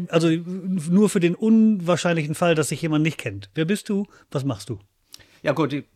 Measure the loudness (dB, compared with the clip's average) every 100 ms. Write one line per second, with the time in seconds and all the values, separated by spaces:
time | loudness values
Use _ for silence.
0 | 0 0 2 0 -4 -8 -4 -4 2 4
1 | 4 4 0 2 4 6 4 2 0 0
2 | 0 -2 -2 0 0 2 0 -2 -2 0
3 | 0 -2 -8 -10 -10 -4 -2 -2 -2 -4
4 | -4 -12 _ -6 -4 -6 -8 -12 _ _
5 | _ -20 -20 _ -4 -2 -2 -4 -12